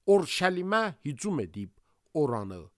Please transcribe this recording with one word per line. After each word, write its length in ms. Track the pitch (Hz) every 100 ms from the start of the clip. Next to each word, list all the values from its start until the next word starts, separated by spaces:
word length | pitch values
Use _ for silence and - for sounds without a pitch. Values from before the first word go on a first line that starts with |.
| -
Orşəlimə 840 | 202 165 - 180 180 185 214 220 - 143
hücum 340 | 127 208 160
edib 320 | 92 104 98 _ _ _ _
oranı 540 | 160 139 117 98 90 78